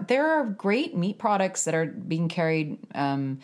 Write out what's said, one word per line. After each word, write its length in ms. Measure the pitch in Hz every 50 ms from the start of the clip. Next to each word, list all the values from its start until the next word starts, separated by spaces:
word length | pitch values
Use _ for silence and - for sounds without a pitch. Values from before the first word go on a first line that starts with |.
| 196
there 200 | - 247 269 294 311
are 160 | 320 311 277
great 500 | 226 196 - - 196 208 254 330 330 330
meat 240 | 185 170 202 208 -
products 460 | - 220 208 196 190 185 190 - -
that 100 | 165 160
are 120 | 160 165
being 420 | 147 - - - - 165 160 170 165
carried, 500 | - 180 165 160 160 160 156 151 - - - - -
um, 440 | - 143 139 139 139 135 135 135 135